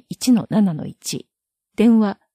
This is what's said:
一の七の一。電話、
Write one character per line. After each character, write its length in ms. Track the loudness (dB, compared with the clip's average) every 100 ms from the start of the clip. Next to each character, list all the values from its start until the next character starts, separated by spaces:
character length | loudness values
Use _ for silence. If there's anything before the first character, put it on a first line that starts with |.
| -16
一 240 | -4 0
の 140 | 0 2
七 240 | 0 0
の 140 | -2 -10
一。 420 | -12 -12 -12 -14 _ _ _ _ 0
電 220 | 2 4
話、 200 | 2 -4 _